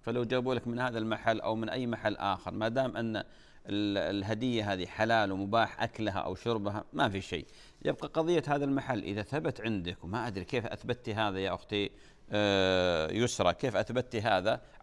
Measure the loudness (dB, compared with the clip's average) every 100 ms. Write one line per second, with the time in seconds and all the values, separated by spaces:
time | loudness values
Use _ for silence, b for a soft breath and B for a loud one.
0 | -2 -2 0 0 0 -2 -2 -2 -2 -2
1 | -2 0 2 0 0 -2 -2 -2 -2 -2
2 | -2 0 -2 -2 -4 -2 0 0 0 -2
3 | -2 -4 -6 -16 -20 -18 -4 0 0 0
4 | 0 -2 -2 0 0 0 0 -2 -4 0
5 | 4 4 4 0 2 2 2 0 -6 -2
6 | -2 -2 -4 -4 -2 -2 -2 -4 -6 0
7 | 0 0 -4 -8 -8 B B B -4 -2
8 | -2 0 2 2 2 0 0 0 0 -4
9 | -2 -4 -2 -2 -2 -4 -2 -2 -2 -6
10 | -6 -4 -4 -6 -2 -2 -2 -8 -4 -4
11 | -4 -2 0 0 -2 -4 -2 0 0 B
12 | B B -4 2 4 6 6 6 4 4
13 | 2 2 0 4 4 4 0 0 0 -2
14 | -2 -2 2 4 2 -2 B B